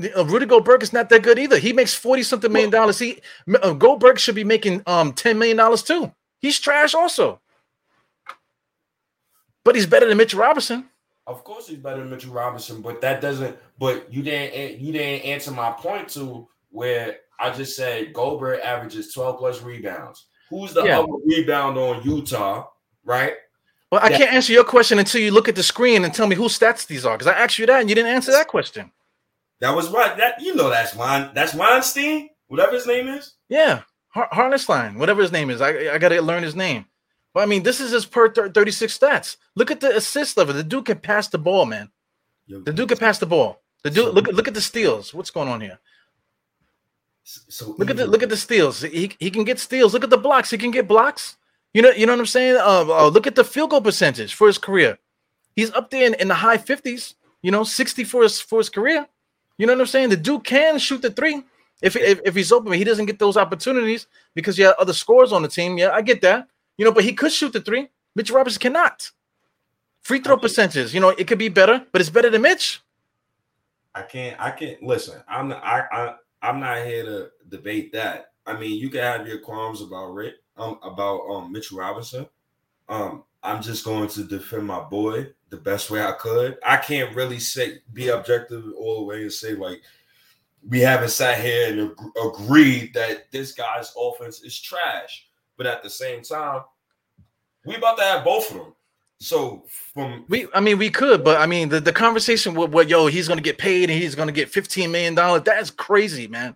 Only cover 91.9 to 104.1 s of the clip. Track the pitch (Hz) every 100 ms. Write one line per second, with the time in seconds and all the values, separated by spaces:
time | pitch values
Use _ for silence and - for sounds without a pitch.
91.9 | - 113 113 113 101 104 147 143 120 113
92.9 | 117 113 107 - 135 135 - 117 117 117
93.9 | - 123 120 120 107 123 - - 180 165
94.9 | - - - _ _ _ - 123 117 104
95.9 | - 131 120 120 156 151 135 - _ _
96.9 | _ _ _ _ _ _ _ - 226 233
97.9 | 226 196 180 151 - - - - _ _
98.9 | _ _ _ - 160 131 - - - -
99.9 | 143 131 120 - 226 190 190 208 202 214
100.9 | - 277 208 139 156 160 175 160 156 156
101.9 | 165 226 226 220 226 196 165 165 165 160
102.9 | 170 156 165 165 170 151 - 196 180 175
103.9 | 160 170